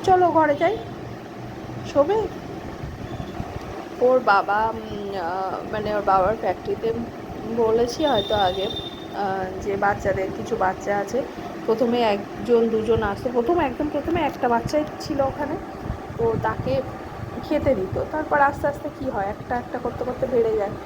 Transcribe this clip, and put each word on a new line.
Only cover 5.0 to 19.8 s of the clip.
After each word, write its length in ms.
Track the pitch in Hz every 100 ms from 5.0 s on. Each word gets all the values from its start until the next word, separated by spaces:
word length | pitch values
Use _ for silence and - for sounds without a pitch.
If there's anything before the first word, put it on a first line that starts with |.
| 202 196
আহ, 540 | 170 185 190 117 -
মানে 220 | 214 208 208
ওর 60 |
বাবার 340 | 202 190 185 226
ফ্যাক্টরিতে, 520 | 208 180 - 403 - 233 233 - - - - 233
বলেছি 480 | 226 226 240 - 302
হয়তো 300 | 226 202 208
আগে, 300 | 185 190 202
আহ, 960 | - - - - - 202 190 185 190
যে 140 | 208 196
বাচ্চাদের, 520 | 202 208 202 190 190 -
কিছু 180 | 214 220
বাচ্চা 420 | 185 190 - 202
আছে, 240 | 196 240 - - - - -
প্রথমে 360 | 220 240 240
একজন 680 | 226 202 208 - 208 233 226
দুজন 340 | 220 214 220
আসতো, 260 | 208 196 254
প্রথম, 260 | 247 233 349
একদম 300 | 285 240 302
প্রথমে 320 | 294 277 339
একটা 280 | 285 - 254
বাচ্চাই 340 | 233 233 302 302 -
ছিল 220 | - 277
ওখানে, 340 | 269 262 285 359 - - - - - -
তো 160 | 233 220
তাকে 380 | 226 220 247 269 262 - - - - - -
খেতে 260 | 302 294 254
দিত। 280 | 185 180 -
তারপর 300 | 311 302 294
আস্তে 260 | 285 285 294
আস্তে 220 | 285 302 -
কী 100 | 269
হয়, 160 | 226 196
একটা 300 | 214 - 240
একটা 240 | -
করতে 240 | -